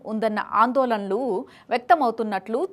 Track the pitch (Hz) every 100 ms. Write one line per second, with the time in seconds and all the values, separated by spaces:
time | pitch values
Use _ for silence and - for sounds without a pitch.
0 | - 220 220 214 - - 233 262 254 220
1 | 202 196 262 190 269 - - - 247 339
2 | 247 226 220 190 190 226 381